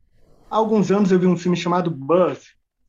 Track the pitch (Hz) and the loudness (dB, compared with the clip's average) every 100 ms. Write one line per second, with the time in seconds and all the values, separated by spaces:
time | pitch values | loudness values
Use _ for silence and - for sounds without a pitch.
0 | _ _ _ _ - 214 220 220 180 202 | _ _ _ _ -6 -4 0 0 0 0
1 | 190 185 180 170 180 170 175 175 165 135 | 2 2 2 0 -2 -2 -2 -2 -2 -6
2 | 135 175 165 - - _ _ _ | 0 2 2 -2 -14 _ _ _